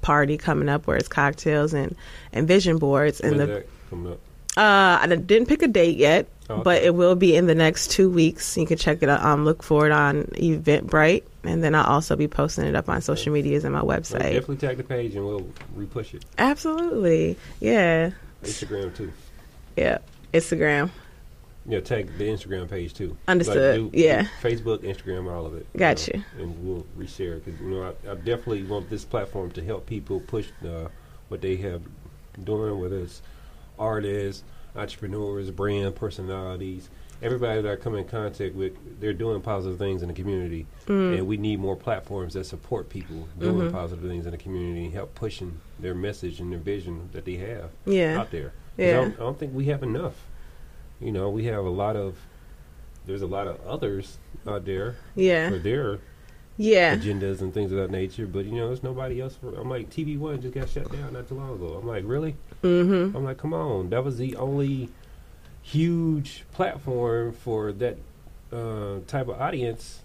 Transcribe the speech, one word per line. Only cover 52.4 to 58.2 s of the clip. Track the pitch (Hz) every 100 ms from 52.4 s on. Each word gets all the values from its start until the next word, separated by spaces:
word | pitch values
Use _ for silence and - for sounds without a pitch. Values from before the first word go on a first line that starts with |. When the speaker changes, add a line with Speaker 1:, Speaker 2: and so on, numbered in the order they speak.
| - - - - - - -
Speaker 2:
there's | 98
a | 95
lot | 98 98
of | 85 85
others | 147 131 98 98 - - - -
out | 104 92
there | 95 107 120 - -
Speaker 1:
Yeah. | 185 170 165
Speaker 2:
for | 190
their | 82 135 127 101 - - - - - -
Speaker 1:
Yeah. | 214 214 170 143
Speaker 2:
agendas | 98 101 98 95
and | 95
things | 101 101
of | 95
that | 95
nature, | 95 95 -